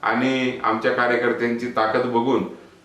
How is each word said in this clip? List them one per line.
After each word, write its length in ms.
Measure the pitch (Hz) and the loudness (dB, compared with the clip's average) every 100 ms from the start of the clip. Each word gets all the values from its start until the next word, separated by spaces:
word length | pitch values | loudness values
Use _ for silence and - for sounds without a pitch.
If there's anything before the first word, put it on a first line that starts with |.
आणि 580 | 107 120 131 131 127 - | -2 0 0 0 -2 -2
आमच्या 280 | 110 113 127 | -2 0 0
कार्यकर्त्यांची 720 | 123 123 120 120 113 117 117 120 | 2 2 2 0 0 0 -2 -2
ताकद 400 | 113 110 123 123 | 0 0 0 0
बघून 380 | 117 127 110 92 - - - | 0 2 0 -2 -10 -20 -20